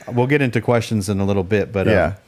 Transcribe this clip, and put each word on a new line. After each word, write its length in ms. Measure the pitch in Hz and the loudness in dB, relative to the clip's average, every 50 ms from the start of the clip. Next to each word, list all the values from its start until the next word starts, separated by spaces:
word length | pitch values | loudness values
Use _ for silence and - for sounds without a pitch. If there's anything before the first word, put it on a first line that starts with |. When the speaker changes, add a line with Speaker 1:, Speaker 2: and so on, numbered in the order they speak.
| - - | -12 -6
Speaker 1:
We'll 140 | 123 120 123 | -2 0 0
get 160 | 131 147 147 | 2 2 2
into 180 | 139 123 113 117 | 0 0 -2 -2
questions 480 | - - 123 117 110 - 113 107 92 101 | 0 2 0 0 0 0 -2 -2 -2 -2
in 120 | 101 95 | -2 -2
a 40 | 98 | 0
little 200 | 98 101 98 90 | 0 0 -2 0
bit, 280 | 92 110 101 92 - | 0 0 0 0 -2
but, 140 | - 98 92 | -2 -2 0
um, 60 | 92 104 | 2 2
Speaker 2:
Yeah. 200 | 92 82 80 98 - _ | 2 2 0 -2 -6 _